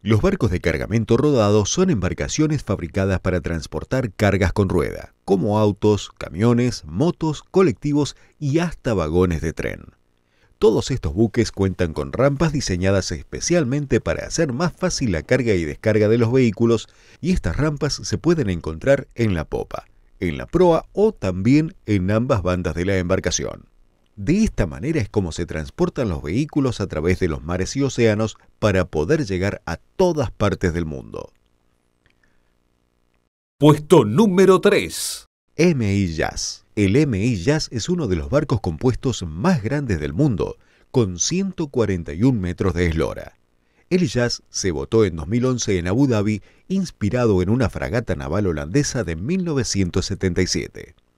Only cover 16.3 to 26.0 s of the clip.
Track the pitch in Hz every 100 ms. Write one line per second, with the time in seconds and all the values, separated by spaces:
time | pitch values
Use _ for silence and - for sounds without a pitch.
16.3 | 131 123 98 117 117 - _ _ - 160
17.3 | 185 - 85 151 147 151 - - 110 156
18.3 | 170 110 87 - 80 120 139 - - 117
19.3 | 87 71 64 - - - _ _ - 90
20.3 | 71 62 170 180 160 - - 214 - 98
21.3 | 90 104 143 160 - - 104 90 110 127
22.3 | 120 87 90 85 80 90 98 87 92 90
23.3 | - - 50 - _ _ _ _ - 98
24.3 | 190 220 - 95 67 117 160 101 - 90
25.3 | 80 85 80 73 - 180 -